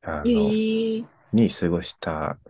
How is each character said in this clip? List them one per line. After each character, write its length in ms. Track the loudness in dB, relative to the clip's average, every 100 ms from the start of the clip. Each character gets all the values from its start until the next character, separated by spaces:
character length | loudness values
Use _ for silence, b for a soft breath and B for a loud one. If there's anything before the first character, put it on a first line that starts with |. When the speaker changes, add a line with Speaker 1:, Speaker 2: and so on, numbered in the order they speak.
Speaker 1:
あ 180 | -6 -4
の、 40 | 0
Speaker 2:
え 40 |
ー。 760 | 2 2 2 0 0 -2 -4 -8 _ _
Speaker 1:
に 160 | 2 4
過 200 | 2 0
ご 120 | 0
し 140 | -4 -8
た 420 | -6 -4 -4 -6 -14